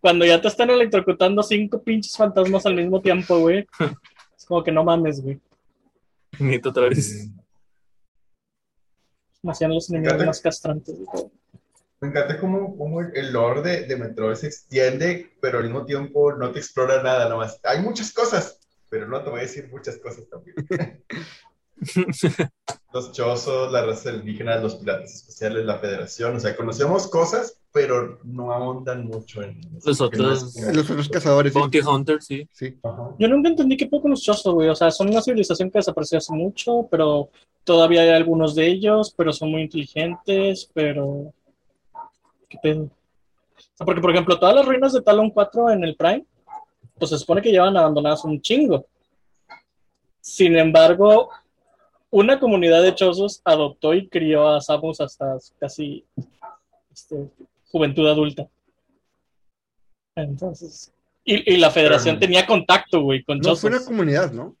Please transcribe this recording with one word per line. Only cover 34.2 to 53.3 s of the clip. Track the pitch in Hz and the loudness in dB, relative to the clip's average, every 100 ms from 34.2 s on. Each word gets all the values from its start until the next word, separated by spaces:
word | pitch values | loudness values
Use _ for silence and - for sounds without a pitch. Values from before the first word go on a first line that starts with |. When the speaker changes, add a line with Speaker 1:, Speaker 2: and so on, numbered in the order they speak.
Speaker 1:
chozos, | - 208 196 | 0 -2 2
güey. | 170 160 | 2 2
O | 160 | 4
sea, | 170 | 2
son | 160 196 | 2 0
una | 220 | 0
civilización | 220 233 190 170 185 | 0 0 0 -2 -2
que | 208 | -2
desapareció | 185 156 151 160 | -2 -4 -2 -4
hace | - | -4
mucho, | 160 175 202 - 240 233 | -6 -6 -6 -2 -2 -2
pero | 170 156 147 143 _ _ _ | 0 2 0 -4 _ _ _
todavía | - 170 165 170 | 2 4 6 6
hay | 165 | 6
algunos | 165 165 165 156 | 4 4 0 0
de | 151 160 | 2 0
ellos, | 185 208 214 214 _ | 2 2 2 0 _
pero | 165 | -2
son | 143 156 | -2 -4
muy | 160 | -4
inteligentes, | 156 156 139 - 165 170 - 196 196 190 - | -4 -8 -8 -6 -6 -6 -2 0 0 -4 -8
pero | - 151 143 139 143 147 _ _ _ _ _ _ - - _ _ _ _ | -4 -2 -2 -6 -6 -12 _ _ _ _ _ _ -20 -20 _ _ _ _
¿qué | - | -6
pedo? | 156 156 | -4 -4
O | 151 _ _ _ _ _ _ _ _ _ | -6 _ _ _ _ _ _ _ _ _
sea, | 165 | -4
porque, | 170 | 0
por | 175 | 2
ejemplo, | 170 170 170 | 2 2 4
todas | 175 254 | 6 6
las | 269 | 4
ruinas | 262 269 | 2 2
de | 262 | 2
Talon | 247 208 220 | 4 4 4
cuatro | 208 202 233 233 | 0 -2 0 2
en | 208 | 2
el | 170 151 | -2 0
Prime, | 165 226 - _ _ - - _ - _ | 0 0 -6 _ _ -20 -20 _ -20 _
pues | 165 | -6
se | 151 | -4
supone | - 170 | 0 0
que | 220 | 4
llevan | 190 185 190 | 4 4 4
abandonadas | 160 147 147 151 | 2 2 0 -2
un | 156 151 | -4 -6
chingo. | - 247 294 156 - _ _ _ _ _ _ - _ _ _ _ _ _ | -2 2 2 0 -2 _ _ _ _ _ _ -20 _ _ _ _ _ _
Sin | - - 185 165 | -18 2 4 6
embargo, | 160 160 160 175 202 214 254 - _ _ _ _ _ _ _ | 6 8 8 8 8 8 6 -8 _ _ _ _ _ _ _
una | 208 208 269 | 4 4 4
comunidad | 269 202 170 165 | 2 2 4 6
de | 185 | 6
chozos | 185 185 175 202 | 4 2 2 -4